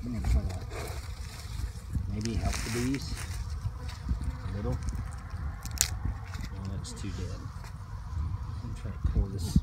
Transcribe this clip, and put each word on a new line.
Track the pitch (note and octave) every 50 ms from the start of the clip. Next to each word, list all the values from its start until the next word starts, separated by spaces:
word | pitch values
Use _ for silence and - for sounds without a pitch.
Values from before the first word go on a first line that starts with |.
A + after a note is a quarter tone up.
| -
I'm | B2
gonna | A#2+ G#2+ - - -
try | -
to | - - - - - - - - - - - - - - - - - - - - - - - - - - - - - - - - - G2 G2+
maybe | G#2 A2 A2+ A2
help | - - - -
the | - - A2+ A2 A#2+
bees | A#2+ B2+ C#3 C3 - - - - - - - - - - - - - - - - - - - - - - - - - - - - - -
a | G2 G2+
little. | G#2 A#2+ B2
No, | - - - - - - - - - - - - - - - - - - - - - - - - - - - - - - - - - - - - - G2 G2 F#2+ -
it's | - -
too | - - - G2+
dead. | F2 F2 F#2 F2 F#2 - - - - - - - - - - - - - - - - - - - - - - - - -
I'm | - - -
trying | - - G#2 G2+
to | - - - -
pull | - G2+ G2
this | G2 G2 F2 - - -